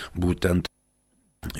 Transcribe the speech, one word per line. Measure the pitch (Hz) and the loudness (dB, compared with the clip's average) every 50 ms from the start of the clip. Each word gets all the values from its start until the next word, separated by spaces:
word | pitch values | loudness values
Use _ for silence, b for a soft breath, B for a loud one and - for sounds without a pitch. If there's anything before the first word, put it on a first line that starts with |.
| B B B | B B B
būtent | 90 87 90 85 - - 90 90 87 82 - _ _ _ _ _ _ _ _ _ _ _ _ _ _ - - - | 0 2 2 2 2 2 2 2 2 0 -2 _ _ _ _ _ _ _ _ _ _ _ _ _ _ -12 -10 -6